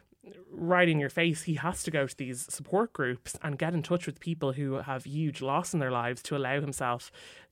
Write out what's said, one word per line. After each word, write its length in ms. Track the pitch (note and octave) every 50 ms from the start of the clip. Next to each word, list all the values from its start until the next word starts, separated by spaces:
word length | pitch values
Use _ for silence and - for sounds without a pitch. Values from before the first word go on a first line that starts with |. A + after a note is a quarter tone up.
| _ _ _ _ - C3+ - F3+ F#3 -
right 380 | - E3+ E3+ E3+ F3+ F3+ F3+ E3+
in 100 | D#3 D3+
your 100 | C#3+ C3+
face, 360 | - E3+ E3+ E3+ D#3 - -
he 100 | F3 D#3
has 280 | C3+ C#3 F3 F#3 - -
to 60 | F3
go 160 | D#3 D3 C#3
to 100 | C3 -
these 360 | - C3+ B2+ B2+ B2+ - -
support 400 | - - C#3 - F3+ G3 A#3 A3+
groups 460 | - - C3+ B2 B2 - - - - -
and 160 | - D#3 C#3+ C3
get 140 | D#3+ E3
in 100 | F3 D#3+
touch 220 | D3 - F3 F3 -
with 140 | D#3+ C#3+ -
people 320 | - E3 E3 D#3+ D3 C3+
who 220 | C3 C#3+ C#3+ C3+ C3+
have 300 | - - C#3 C3+ C3 -
huge 360 | C#3+ C#3+ D#3 D#3+ D3 - -
loss 320 | C3 C3+ C#3+ E3+ F3 -
in 80 | - D#3+
their 100 | C3+ B2+
lives 300 | B2+ A#2+ A#2 A#2+ B2+ A#2+ -
to 120 | - D3+
allow 240 | C#3 C3+ B2+ C3+ D3
himself 500 | D#3 C#3+ C3 - C3+ B2 A#2+ A#2+ - - - - - - - - - _